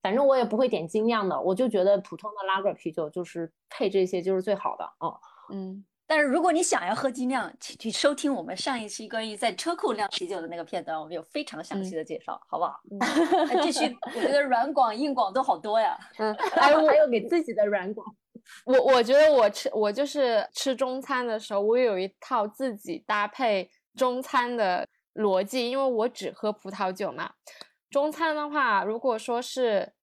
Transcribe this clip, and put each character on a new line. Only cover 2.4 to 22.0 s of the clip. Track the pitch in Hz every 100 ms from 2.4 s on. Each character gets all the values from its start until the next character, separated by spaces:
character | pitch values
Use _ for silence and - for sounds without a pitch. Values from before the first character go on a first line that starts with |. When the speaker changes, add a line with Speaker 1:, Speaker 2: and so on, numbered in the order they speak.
| 190
Speaker 1:
拉 | 190
格 | 190
儿 |
啤 | 160 170
酒 | 156 151
就 | 180
是 | 170 170 165 _ _
配 | - 185
这 | 196 185
些 | 185
就 | 175
是 | 190
最 | 190 196
好 | - -
的， | 160 _
嗯。 | 165 - - - -
Speaker 2:
嗯。 | 202 190 196 - _ _
Speaker 3:
但 | 311
是 | 294
如 | 285
果 | 349
你 | 320
想 | - - 175
要 | 220
喝 | 269
精 | 247 254
酿， | 262 185 -
请 | - -
去 | 226
收 | - 294
听 | 285 294
我 | 240
们 | 160 190
上 | - 254
一 | 208
期 | - 220
关 | 226 220
于 | 208
在 | 233
车 | 185 330 349
库 | 349
酿 | 214 196
啤 | - 175
酒 | 185
的 | 165
那 | 170
个 |
片 | 165 185
段， | 160 160
我 | 156
们 |
有 | 165
非 | - -
常 | - 156
详 | 170 196
细 | 190 165
的 |
介 | 156 160
绍， | -
Speaker 2:
嗯。 | - _
Speaker 3:
好 | -
不 |
好？ | 165 139 -
Speaker 2:
嗯。 | 202
Speaker 3:
<laughs> | 233 285 339 359 294
那 | 294
继 | 311
续， | 294 302 - - 240
我 |
觉 | 294
得 | 285
软 | 285 240 269
广、 | 285 240 214
硬 | 294
广 | 254 202
都 | 214
好 | 262 175
多 | 208 220
呀。 | 208 - - -
Speaker 2:
嗯， | 220
哎， | 214 427 - 277 311
我 | 311
Speaker 1:
<laughs> |
还 | 294
有 | 302
给 | 233 -
自 | 339
己 | 320
的 | 220 208
软 | 202 185
广。 | 214 208 - _ - _ -
Speaker 2:
我， | - 262 -
我 | 262
觉 | 226 277
得 | 311
我 | 277 208
吃， | 202 -
我 | 214 208
就 | 208 285
是 | 294 254 220 -
吃 | - 277 240
中 | 262 262
餐 | 269 262 240
的 | 220
时 | 220
候， | 202
我 | 208 240
有 | 247
一 | 185